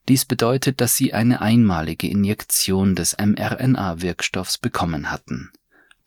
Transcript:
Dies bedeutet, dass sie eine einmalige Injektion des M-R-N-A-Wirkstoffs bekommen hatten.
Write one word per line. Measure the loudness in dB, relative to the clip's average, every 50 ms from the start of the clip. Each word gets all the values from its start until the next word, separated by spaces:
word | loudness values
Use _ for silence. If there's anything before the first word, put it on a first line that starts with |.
| 0 0
Dies | 2 2 2
bedeutet, | -2 -2 0 0 0 0 0 0 -2 -2 0
dass | 0 0 0
sie | 0 0 0 0
eine | 2 2 2 2 2 2
einmalige | 4 6 6 6 4 4 0 -2 -4 -6 -4 -4 -2
Injektion | 0 0 2 0 0 -2 -4 -4 -4 -2 0 0 0 2 2 2 2
des | 0 0 -4 -4
M-R-N-A-Wirkstoffs | -2 0 0 0 0 0 -4 -4 -2 0 0 0 0 0 -4 -4 -4 -4 -6 -6 -4 -6 -6 -6 -6 -6 -6 -6
bekommen | -4 -4 -4 -4 -2 -4 -4 -4 -4 -6 -6
hatten. | -8 -10 _ -10 -10 -10 -10 -14 _ _ _ _ _ _ _ _ _ _ _